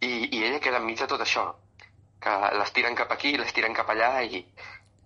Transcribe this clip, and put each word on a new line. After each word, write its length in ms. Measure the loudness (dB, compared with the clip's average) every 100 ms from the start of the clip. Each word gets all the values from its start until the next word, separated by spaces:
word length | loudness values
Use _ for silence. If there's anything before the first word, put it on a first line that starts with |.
i, 60 | -4 -2 -2 0
i 80 |
ella 160 | 0 0
queda 220 | 0 0
enmig 180 | 0 -2
de 80 | -2
tot 140 | -2
això, 220 | 0 0 0 -6 -16 -20 -20 -20 -20 _
que 100 | 0 2 2 2
l'estiren 360 | 0 0 0 0
cap 120 | -2 0
aquí, 220 | 0 0
l'estiren 360 | 0 0 0 0
cap 120 | 0
allà, 240 | 2 2 2
i, 180 | -2 -6 -10 -16 -18 -20 -20 _